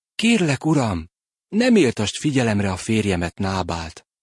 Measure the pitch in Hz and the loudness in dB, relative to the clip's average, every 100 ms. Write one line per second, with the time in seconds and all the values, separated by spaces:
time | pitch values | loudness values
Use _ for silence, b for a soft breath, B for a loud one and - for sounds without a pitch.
0 | _ - 226 226 160 131 156 151 113 87 | _ -4 0 2 2 0 0 2 0 -2
1 | 82 _ _ _ _ 202 254 220 127 - | -8 _ _ _ _ 0 4 4 4 2
2 | 104 - 151 135 117 101 98 90 - 110 | -4 -4 -2 0 2 0 -2 -4 -2 0
3 | 101 90 85 - 95 95 87 85 80 - | 0 -2 -4 -4 -4 -4 -4 -6 -10 -16
4 | _ _ | _ _